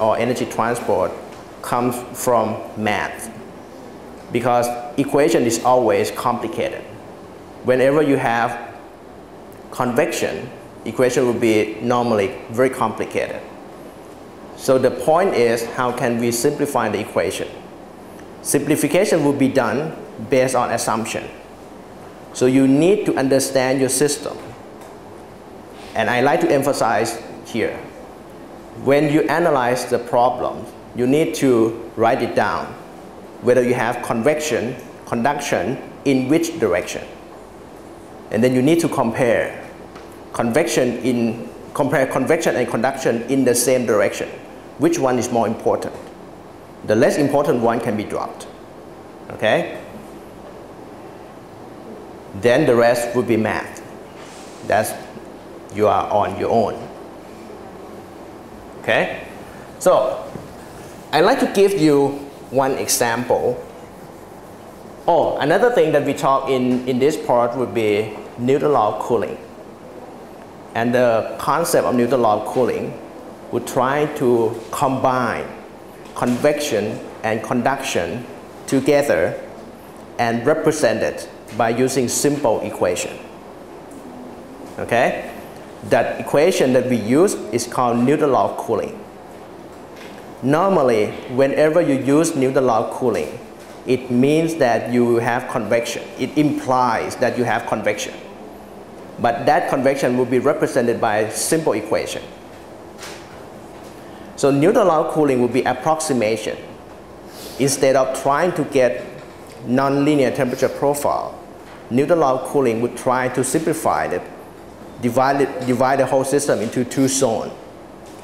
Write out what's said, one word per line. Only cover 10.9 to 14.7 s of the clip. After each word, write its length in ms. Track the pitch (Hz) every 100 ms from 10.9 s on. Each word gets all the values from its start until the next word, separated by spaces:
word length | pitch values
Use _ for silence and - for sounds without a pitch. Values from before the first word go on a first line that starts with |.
| 107 123 131
will 140 | 127 107
be 380 | 113 107 - -
normally 520 | 120 123 120 107 98 - -
very 200 | 113 131
complicated. 720 | 131 113 - 92 - 60 - - - - - - - - - - - - -
So 200 | -